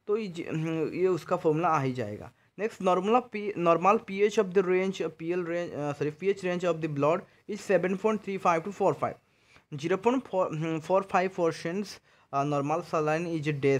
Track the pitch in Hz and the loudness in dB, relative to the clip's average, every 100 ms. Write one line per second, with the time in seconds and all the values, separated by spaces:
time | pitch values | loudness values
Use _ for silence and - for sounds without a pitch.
0 | - 214 214 170 - 156 160 160 139 90 | -4 -4 -4 -8 -6 -4 -4 -2 -4 0
1 | 185 175 - 180 165 156 175 156 135 123 | 0 0 -2 0 2 2 2 2 0 -4
2 | 104 104 - _ _ - 220 - 185 180 | -6 -8 -14 _ _ -8 -8 -2 2 2
3 | 190 240 240 208 208 - 170 165 185 220 | 4 2 0 -6 -6 0 4 4 6 4
4 | - 196 208 214 190 185 180 185 190 190 | 0 0 2 2 2 2 4 2 0 -2
5 | 165 - 165 180 165 170 175 107 147 139 | -6 -6 -4 -4 -2 -4 -4 -4 -4 -2
6 | 143 151 190 190 185 175 180 165 160 139 | -4 -2 -2 -2 -2 0 0 0 -2 2
7 | 143 180 - _ - 202 - 180 180 190 | 2 2 -2 _ -12 -10 2 2 4 0
8 | 220 208 196 190 190 165 180 190 190 139 | 0 -2 -4 -2 2 2 -2 0 0 2
9 | 120 - _ _ _ - _ 143 160 190 | -2 -4 _ _ _ -20 _ -8 -2 2
10 | 226 262 - 185 185 156 165 160 156 190 | 2 0 0 -2 0 -2 -4 -4 2 0
11 | 190 190 185 190 165 156 170 185 202 - | 2 0 0 0 -2 -2 -6 -6 -8 -12
12 | _ _ _ 139 143 143 139 165 165 165 | _ _ _ -4 0 -2 0 -4 -2 -2
13 | 151 156 175 165 147 143 139 | 0 0 -2 -4 -4 0 2